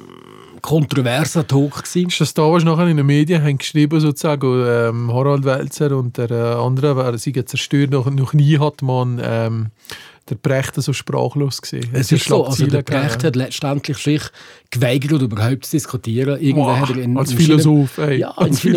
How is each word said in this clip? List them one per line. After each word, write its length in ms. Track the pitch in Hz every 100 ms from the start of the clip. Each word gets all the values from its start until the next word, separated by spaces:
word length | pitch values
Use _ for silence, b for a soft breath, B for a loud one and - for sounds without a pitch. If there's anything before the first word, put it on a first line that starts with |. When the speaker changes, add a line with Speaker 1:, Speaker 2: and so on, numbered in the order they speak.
| 50 50 50 52 - 92
Speaker 1:
kontroverser 840 | - 160 143 143 123 127 160 170 -
Talk 380 | 139 143 -
gewesen. 240 | - 180 180
Speaker 2:
Ist 140 | -
das 120 | 156
da, 100 | - 151
was 120 | 175
nachher 240 | 165 160 175
in 100 | 151
den 80 | 139
Medien 380 | 147 151 170
haben 140 | 147 139
geschrieben, 420 | - 156 147 160
sozusagen, 640 | 156 143 165 143 131 127 123
ähm, 480 | 120 117 117 120
Harald 300 | 123 139 143
Welzer 520 | 135 131 143 - 147 139
und 200 | 123 -
der, 140 | 117
äh, 220 | 117 117 117
andere, 400 | 123 131 147 131
wer 220 | 127 120
sie 140 | -
jetzt 200 | 127 110
zerstört, 400 | 131 - 143 143
noch, 180 | 139 123
noch 240 | 139 127
nie 240 | 151 143 151
hat 220 | 147 -
man, 380 | 135 127 123 120
ähm, 440 | 120 113 113 113 113 B B B B B -
der 60 | 135
Brecht 400 | - 135 131 -
so 180 | 139
sprachlos 680 | 131 - 135 127 143 139 -
gesehen. 280 | - 131 120
Speaker 1:
Es 200 | 135 123
Speaker 2:
Es 0 |
Speaker 1:
ist 120 | 151 -
so, 180 | 190 131
also 200 | 135 143
der 140 | 143
Speaker 2:
Schlagzeilen 60 | 135
Speaker 1:
Brecht 280 | 139 143 120
Speaker 2:
gegeben. 80 | 156
Speaker 1:
hat 80 | 123
letztendlich 600 | 127 - 143 143 - 139
sich 240 | 147 151 - B B B _
geweigert, 500 | 120 123 135 143 156
überhaupt 440 | 127 104 113 135 -
zu 60 |
diskutieren. 680 | 156 - - 120 113 135 139
Irgendwann 380 | 147 143 135 127
Speaker 2:
Boah, 0 |
Speaker 1:
hat 100 | 135
er 120 | 127
in, 140 | 120 127
Speaker 2:
als 140 | 135
Speaker 1:
in 60 | 123
Speaker 2:
Philosoph, 580 | 156 156 156 151 135 -
Speaker 1:
seiner, 140 | 147
Speaker 2:
ey, 80 | 131
Speaker 1:
ja, 120 | -
Speaker 2:
als 160 | - 165
Speaker 1:
in 60 |
seiner 220 | 131 180